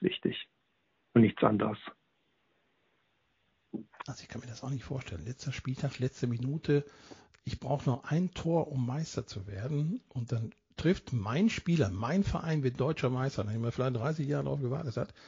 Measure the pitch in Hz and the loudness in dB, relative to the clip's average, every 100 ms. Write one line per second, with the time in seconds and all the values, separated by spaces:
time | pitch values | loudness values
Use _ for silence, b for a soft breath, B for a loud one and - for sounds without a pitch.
0 | - - - - - _ _ _ _ _ | 0 0 -2 -2 -8 _ _ _ _ _
1 | _ 117 110 - 117 104 110 107 - - | _ 8 8 8 4 4 2 -2 -10 -18
2 | _ _ _ _ _ _ _ _ _ _ | _ _ _ _ _ _ _ _ _ _
3 | _ _ _ _ _ _ _ - - - | _ _ _ _ _ _ _ -14 -12 -16
4 | - 123 - 117 123 110 123 135 - 131 | -14 -14 -12 -12 -12 -10 -6 -6 -4 -6
5 | - 78 90 127 139 - - 131 143 - | -6 -10 -10 -8 -8 -6 -6 -2 -4 -2
6 | 127 - 123 117 131 151 - 143 143 b | -4 -2 -2 0 -2 -2 2 2 2 b
7 | b b b - - - 127 143 143 120 | b b b -16 -10 -6 -2 0 2 0
8 | - 156 185 - 165 165 151 135 123 143 | 0 0 0 -2 0 2 2 0 0 -2
9 | 160 - - 104 98 98 123 147 156 247 | -4 -4 -6 -8 -8 -6 -2 0 0 -2
10 | - 127 113 117 110 - _ - 160 196 | -6 -6 -2 -2 -2 -8 _ 0 2 2
11 | - 120 98 143 220 - - 170 101 92 | 0 -2 0 2 2 2 2 4 2 0
12 | 117 190 202 175 165 156 131 127 127 - | 0 2 2 0 0 0 0 2 0 2
13 | 127 127 135 - 104 113 117 - 131 120 | 0 0 0 -2 -2 -2 -2 0 0 0
14 | 135 160 139 143 139 143 123 139 156 123 | 0 -2 0 0 0 -2 -2 -2 -2 -4
15 | - b | -4 b